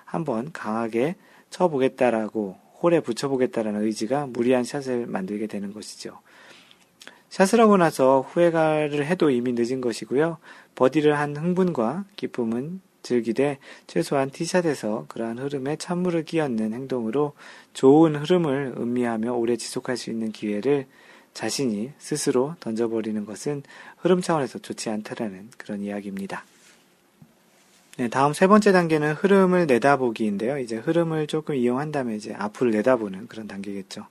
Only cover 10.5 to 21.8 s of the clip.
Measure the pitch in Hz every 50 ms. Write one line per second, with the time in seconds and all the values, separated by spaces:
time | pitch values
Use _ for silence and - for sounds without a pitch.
10.5 | - - - _ - - 127 131 139 156 147 151 147 147 147 147 147 147 160 180
11.5 | 180 180 185 180 160 127 113 110 143 190 196 - _ - 131 123 - - 120 113
12.5 | 113 120 135 160 185 190 - _ _ _ - - 123 123 110 120 107 - 135 147
13.5 | 139 - - - - - _ - - 175 165 - 156 139 135 135 - - 170 165
14.5 | - 180 170 160 135 - - 107 107 127 151 - - - 113 113 113 120 135 143
15.5 | 143 139 127 139 156 151 - - 175 175 185 180 170 165 151 - 165 160 151 139
16.5 | 120 110 110 107 110 123 135 131 135 123 113 110 110 143 147 143 - - - -
17.5 | - - - _ - - - 131 143 156 165 160 151 143 147 151 180 180 170 147
18.5 | 131 143 143 127 - - 120 120 120 123 123 117 113 110 110 123 123 120 117 117
19.5 | 120 110 - - - 131 - - 123 113 - - 117 113 113 110 107 - 113 104
20.5 | 104 104 104 135 147 139 135 - _ - - - - - _ _ - - - 110
21.5 | - - 139 123 107 101